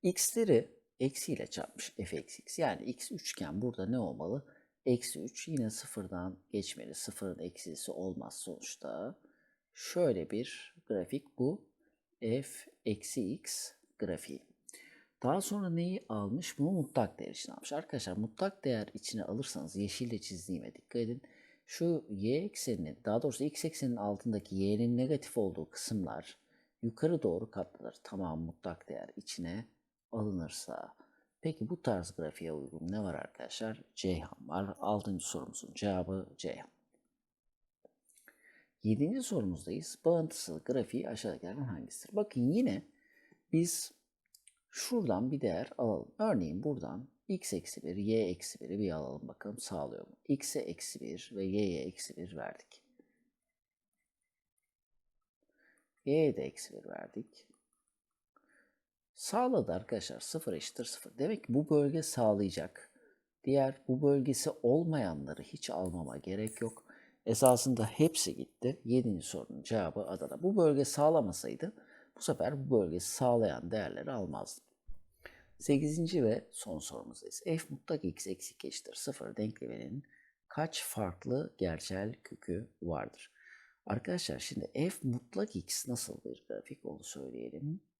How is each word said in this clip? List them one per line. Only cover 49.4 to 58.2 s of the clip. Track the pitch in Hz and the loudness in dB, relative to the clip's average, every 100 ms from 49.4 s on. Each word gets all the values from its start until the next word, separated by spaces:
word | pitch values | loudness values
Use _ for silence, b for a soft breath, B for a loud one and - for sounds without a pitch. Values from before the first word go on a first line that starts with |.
| 101 101 | -10 -8
sağlıyor | - 87 69 50 - | -6 -4 -4 -6 -12
mu? | - - | -20 0
X'e | 139 - 143 | 0 2 -2
eksi | - 170 - - | -4 -6 -8 -8
bir | - - - 101 | -8 -8 -8 -4
ve | 95 | 2
y'ye | 101 101 82 | 4 4 2
eksi | 76 - - - | -4 -8 -10 -8
bir | 90 90 | -10 -6
verdik. | - - - - _ _ b b b _ _ _ _ _ _ _ _ _ _ _ _ _ _ _ _ _ _ _ _ _ _ b b b b b 139 | -8 -10 -20 -20 _ _ b b b _ _ _ _ _ _ _ _ _ _ _ _ _ _ _ _ _ _ _ _ _ _ b b b b b 4
Y'ye | 151 156 107 | 6 6 4
de | |
eksi | 65 - - | -2 -6 -12
bir | - - | -12 -10
verdik. | 50 50 - 120 - _ _ _ _ _ _ _ _ | -10 -8 -10 -10 -14 _ _ _ _ _ _ _ _